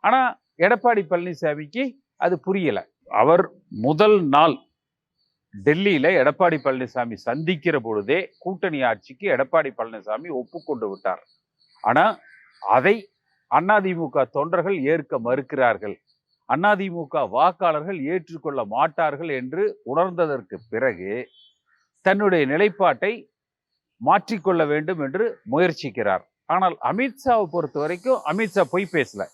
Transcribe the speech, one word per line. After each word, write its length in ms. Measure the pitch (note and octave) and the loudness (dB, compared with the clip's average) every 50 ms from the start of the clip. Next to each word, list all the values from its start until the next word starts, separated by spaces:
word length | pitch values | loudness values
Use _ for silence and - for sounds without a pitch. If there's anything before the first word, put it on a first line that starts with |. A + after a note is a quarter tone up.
| - | 4
ஆனா 160 | G3 A#3+ C4 C4 B3 - _ _ _ _ - | 4 4 4 2 0 -2 _ _ _ _ 2
எடப்பாடி 440 | E3 G3 A#3+ G#3 - A#3+ A#3 G#3 G3 | 4 4 4 4 4 2 2 2 0
பழனிசாமிக்கு 800 | D3+ F3+ F3 F3 F3+ E3+ - - D#3 D3 D3 D#3 D3 - A#3 C4+ C4 A#3+ _ _ _ _ | -2 -2 -4 -2 -4 -8 -4 -4 -4 -4 -4 -8 -10 -6 -6 -6 -6 -6 _ _ _ _
அது 200 | _ - F3 F3+ D3+ | _ -2 0 0 -2
புரியல. 380 | _ F#3 F#3+ G3 F3+ C#3 A2 F#2 - _ _ _ _ - | _ -2 -2 0 0 0 -2 -2 -6 _ _ _ _ -4
அவர் 340 | - G#2 A#2 C#3 E3 F3 D#3+ - - _ _ _ - G#2+ | 0 2 4 6 6 4 4 0 -4 _ _ _ -10 -4
முதல் 360 | A2 C3 D#3 D#3 G#3+ G#3+ G#3+ G3+ F3 C#3+ | -2 -2 2 4 4 6 6 4 4 4
நாள் 280 | C3+ C#3+ D#3+ E3 - - _ _ _ _ _ _ _ _ _ _ _ _ _ _ _ _ _ _ - | 6 6 6 6 4 0 _ _ _ _ _ _ _ _ _ _ _ _ _ _ _ _ _ _ -18
டெல்லியில 520 | G2+ F#2+ C#3 D3+ E3+ G3 G3+ F#3+ D3 C3 E3 F#3+ | -2 0 2 2 2 2 2 2 2 2 2 4
எடப்பாடி 420 | D#3+ B2+ C#3+ D3 - F#3+ E3+ E3 D3 | 4 2 2 2 2 2 2 2 0
பழனிசாமி 580 | - C#3+ C3 C3 B2+ A#2 _ B2+ A#2+ A#2+ A2 G2 | -2 -2 -2 -2 -4 -6 _ -6 -6 -6 -6 -8
சந்திக்கிற 580 | - - A#2 D3 D#3+ D#3 F#3 D#3 - F3 D3+ C#3 | -6 -4 -4 -4 -2 -4 -4 -2 -2 -2 -2 0
பொழுதே 400 | A2 A2+ A2 G#2 G2+ G#2 C#3+ F3+ F#3 - _ _ | -2 -2 -4 -4 0 0 0 -2 -2 -6 _ _
கூட்டணி 420 | - F3 F#3+ F3 - F#3+ D#3 C#3+ C3 | -10 -10 -8 -4 -4 -4 -2 0 0
ஆட்சிக்கு 440 | B2 A2+ G2+ _ - C3+ _ - - | 0 0 -2 _ -20 -20 _ -2 -2
எடப்பாடி 440 | - B2 C3+ C3 - E3 D3+ C#3 A#2 | 0 0 0 0 0 0 0 0 -6
பழனிசாமி 580 | - A2+ A2+ A2+ G#2+ F#2+ G#2 G#2+ A#2 D#3 F3 | -8 -8 -8 -8 -14 -8 -8 -8 -8 -6 -8
ஒப்புக்கொண்டு 580 | D#3 B2+ B2 _ - E3+ - - D3 A#2+ A2 G2+ | -8 -8 -8 _ -14 -16 -8 -8 -6 -6 -6 -8
விட்டார். 340 | G2 G2 _ G2 F2+ - _ _ _ _ _ _ _ _ _ _ _ _ - | -8 -6 _ -6 -6 -6 _ _ _ _ _ _ _ _ _ _ _ _ 0
ஆனா 200 | G#2 A#2+ D3 F3 A3 G#3 - _ - - - _ _ _ _ - | 2 4 4 4 2 0 -4 _ -20 -20 -20 _ _ _ _ 0
அதை 340 | G2 G#2 B2+ B2+ F3+ G#3+ A#3 G3 _ _ _ _ _ _ _ _ _ | 2 2 4 4 4 2 2 -2 _ _ _ _ _ _ _ _ _
அதிமுக 720 | - C#3+ E3 F#3+ G#3+ G#3 F#3+ F#3+ F#3 E3 E3 C#3 - D3+ C3 B2 | 0 0 2 4 2 2 2 0 -4 -4 -6 -4 0 -2 -2 0
தொண்டர்கள் 480 | _ C#3+ D3 E3 F3 F3 D#3 F#3 G3+ F3 C3 | _ -4 -2 -2 -2 -2 -2 -2 -2 -2 0
ஏற்க 340 | C#3 D#3+ E3 C#3+ _ D3 C3 | 0 0 -2 -2 _ -6 -6
மறுக்கிறார்கள். 760 | A2+ A#2 B2+ C3+ C3+ _ D3+ C3+ C3 A#2+ A2 F#2+ G#2+ G#2 F#2 _ _ _ _ _ _ _ _ _ _ _ | -2 -2 -2 -2 -2 _ -2 2 2 2 2 0 -4 -12 -12 _ _ _ _ _ _ _ _ _ _ _
அதிமுக 680 | A#2+ D3 F3+ G#3 G#3 F#3 G3 F#3+ E3+ E3+ D#3+ C3+ - D#3 C3+ G2+ | -2 0 2 2 2 2 -2 -6 -6 -8 -10 -6 -4 -4 -4 -2
வாக்காளர்கள் 680 | F#2+ B2 D3+ F3+ F3+ _ F#3+ E3+ D#3 D3+ D3+ F3+ G3 E3+ C3 | 0 2 2 2 2 _ -2 -2 -2 -2 -4 -6 -8 -6 -6
ஏற்றுக்கொள்ள 560 | C#3+ F3 F#3 D#3+ _ E3 D#3 _ D#3+ C#3 C3 A2+ | -4 -4 -6 -6 _ -18 -10 _ -6 -4 -4 -6
மாட்டார்கள் 680 | G2+ G#2+ B2 D3 E3 D#3 - E3 D3+ C#3+ C#3+ E3 E3 | -4 -2 -2 -2 -2 0 -2 -2 -2 -2 -4 -6 -6
என்று 320 | C#3+ C3 B2+ B2+ C#3 F3 G3+ G#3+ G3+ - _ | -6 -6 -6 -6 -4 -4 -4 -4 -4 -8 _
உணர்ந்ததற்கு 680 | - C3 D#3+ F3+ F#3+ F3 E3+ E3+ D#3 C#3+ B2+ G#2 _ - F2+ - _ | -4 0 0 0 0 0 -2 -2 -2 -2 -6 -8 _ -14 -16 -14 _
பிறகு 440 | G#2+ A2 B2+ C3 G#2+ E2+ F#2 F#2+ G#2 B2 B2+ - _ _ _ _ _ _ _ _ _ _ _ _ _ _ _ | -6 -2 -2 -2 -2 -4 -8 -8 -8 -8 -8 -12 _ _ _ _ _ _ _ _ _ _ _ _ _ _ _
தன்னுடைய 360 | F#3+ G3 G3+ G#3 G3+ F#3 E3+ D3 | 0 0 2 2 2 4 4 2
நிலைப்பாட்டை 640 | C3 C#3 D#3+ G#3 G#3+ F#3 G#3 G3 F3 C#3 A#2 - G3+ A3+ A3+ - _ _ _ _ _ _ _ _ _ _ _ _ _ _ _ | 2 2 2 2 2 2 2 2 2 2 2 -2 -4 -4 -6 -12 _ _ _ _ _ _ _ _ _ _ _ _ _ _ _
மாற்றிக்கொள்ள 640 | A2+ C3+ F3 G3+ G3 - A3+ G3+ D3+ F#3+ F#3 E3 D#3+ | 2 2 2 2 2 -2 -6 -4 0 0 2 2 2
வேண்டும் 340 | D3 D3 D3+ D#3 D#3+ F#3 E3 | 2 0 -2 0 -4 -4 -4
என்று 240 | C#3+ C3+ C3+ F#3 A3 A#3 - - _ G#2+ | -4 -4 -2 -2 -2 -2 -4 -8 _ -4
முயற்சிக்கிறார். 720 | B2 D3+ F3+ F3+ D#3 - - C#3 F#2+ B2 A2 G2+ F#2+ F2+ - _ _ _ _ _ | 0 2 2 2 0 -4 -8 -8 -6 -2 0 0 0 0 -2 _ _ _ _ _
ஆனால் 280 | D#3 F#3 F#3+ F3+ E3 - - | -2 0 0 0 -2 0 -2
அமித்ஷாவை 640 | - - G#3 C4 C#4 B3+ - - C4+ A#3+ A3+ G#3 E3 | -2 -2 0 -2 -4 -4 -6 0 0 2 2 0 -2
பொறுத்த 260 | D3 E3+ D#3 C#3+ _ D3 | -2 -4 -4 -4 _ -4
வரைக்கும் 420 | D3 D#3 F3+ F3+ - B3+ C4 G#3+ - | -4 -4 -6 -6 0 -2 -2 0 0
அமித்ஷா 380 | D3 D#3 G3 A3+ G3+ - G3 F3+ C3+ | -4 -2 -2 -2 -2 0 0 0 2
பொய் 220 | - F3+ G3+ F3 - | 0 -4 -4 -2 -2
பேசல. 300 | D#3+ B2+ - - G2+ F#2+ - | -2 -2 -2 -4 -10 -10 -10